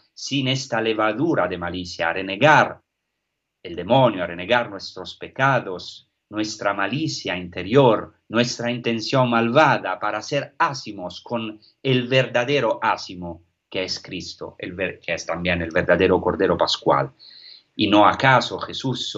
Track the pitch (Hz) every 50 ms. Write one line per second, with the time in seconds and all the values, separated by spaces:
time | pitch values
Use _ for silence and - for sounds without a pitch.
0 | _ _ _ - - - 135 143 131 131 135 135 - - 120 113 113 113 110 107
1 | 107 107 107 117 151 170 - 98 90 90 92 87 87 87 90 92 87 87 - -
2 | 82 82 82 95 95 95 98 98 131 156 147 131 107 90 85 - _ _ _ _
3 | _ _ _ _ _ _ _ _ _ _ _ _ - 90 85 87 87 98 120 135
4 | 131 117 101 92 87 82 85 87 90 98 120 123 117 92 98 95 - - - 95
5 | 90 85 - - 87 82 - - 135 139 135 117 95 98 90 90 - - - -
6 | _ _ _ _ _ - 104 107 107 104 - - 101 101 101 98 98 98 123 151
7 | 160 143 - - - 101 90 90 90 87 90 95 90 95 120 143 135 120 107 92
8 | 78 - _ _ _ - 104 117 120 120 - - 117 120 123 120 120 120 117 113
9 | 107 - 139 131 127 120 117 113 117 117 120 151 156 139 117 101 95 95 92 -
10 | 104 104 104 107 - - 147 143 135 - _ - 165 160 131 - - 113 101 95
11 | 90 90 - - - - 123 117 113 107 - - _ _ _ _ - 135 127 127
12 | 123 120 135 131 123 113 - 120 - 131 147 139 117 110 - - 113 110 95 -
13 | - - 95 90 87 85 82 82 _ _ _ _ _ - - 98 92 90 - -
14 | - - 95 90 87 - - - 87 80 - - - 95 90 92 95 90 - -
15 | _ - 85 82 - - 82 85 87 90 87 85 85 80 80 90 85 90 87 85
16 | 92 90 92 87 - 90 85 - 95 85 82 80 78 - - - - - 69 69
17 | 69 67 - _ - - - - - - - - _ _ _ - - 104 104 104
18 | 104 95 90 - 131 135 131 120 - - 101 87 - - 90 - - 135 127 131
19 | - - -